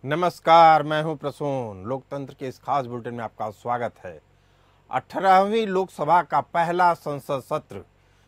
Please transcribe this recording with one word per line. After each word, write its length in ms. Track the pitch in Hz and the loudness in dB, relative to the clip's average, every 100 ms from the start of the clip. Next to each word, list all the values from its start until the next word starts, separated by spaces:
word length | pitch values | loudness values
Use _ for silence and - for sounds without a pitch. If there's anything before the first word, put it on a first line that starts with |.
| 131 | -4
नमस्कार, 760 | 156 180 - - 165 165 156 | -2 -2 -2 6 8 10 8
मैं 200 | 147 156 | 2 -2
हूं 140 | 156 151 | -4 -6
प्रसून। 680 | 147 - 147 135 113 95 | -8 -6 -6 -4 -8 -10
लोकतंत्र 500 | 98 131 _ 143 139 | -10 -10 _ -12 -12
के 140 | 139 131 | -12 -12
इस 100 | - | -12
खास 280 | - 139 120 | -4 -4 -4
बुलेटिन 280 | 123 117 | -10 -10
में 100 | 120 | -10
आपका 260 | 110 _ 110 | -12 _ -10
स्वागत 440 | 104 120 120 117 _ 92 | -8 -6 -4 -6 _ -18
है। 140 | 78 _ _ _ _ _ _ _ | -18 _ _ _ _ _ _ _
अठारहवीं 760 | 127 - 285 190 185 196 226 214 | -8 -8 -2 4 4 4 -2 -2
लोकसभा 560 | 185 185 - 147 175 | -4 -4 -6 0 0
का 180 | 156 147 | 2 -4
पहला 540 | - 175 170 175 175 | -2 -4 -2 2 0
संसद 460 | 165 156 143 - 139 | 0 -6 -10 -6 -8
सत्र 440 | - 156 - 98 - _ _ _ | -6 -10 -8 -18 -18 _ _ _